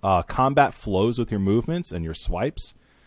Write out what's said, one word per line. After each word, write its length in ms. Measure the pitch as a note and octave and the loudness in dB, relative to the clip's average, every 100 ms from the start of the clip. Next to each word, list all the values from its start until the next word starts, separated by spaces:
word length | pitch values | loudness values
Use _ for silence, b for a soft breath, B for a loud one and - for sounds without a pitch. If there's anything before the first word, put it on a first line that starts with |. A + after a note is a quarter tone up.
Uh, 220 | G2 F#2 | 2 2
combat 500 | F2 - C3 C#3+ C#3 | 0 0 2 4 2
flows 460 | - - F#2 A2 A#2 | 0 -2 0 2 0
with 100 | A#2 | -4
your 100 | G#2 | 0
movements 520 | G2 A2 A#2 D#3+ E3+ | 2 2 0 -6 -6
and 120 | F2+ | -8
your 100 | D#2+ D#2+ | -6 -6
swipes. 580 | - F2 B2+ - - - b b | -4 -2 -4 -6 -14 -16 b b